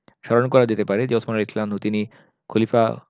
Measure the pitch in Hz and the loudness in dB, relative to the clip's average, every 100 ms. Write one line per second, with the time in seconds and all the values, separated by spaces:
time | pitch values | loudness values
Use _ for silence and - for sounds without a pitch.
0 | _ _ - 120 127 131 117 104 101 101 | _ _ 0 0 4 4 4 0 0 -2
1 | 120 113 - 110 104 110 107 101 107 107 | 0 -2 -2 -4 -4 -4 -4 -4 -4 -4
2 | 104 - _ _ - 107 113 117 113 117 | -6 -10 _ _ -4 -2 2 2 2 -2
3 | - | -14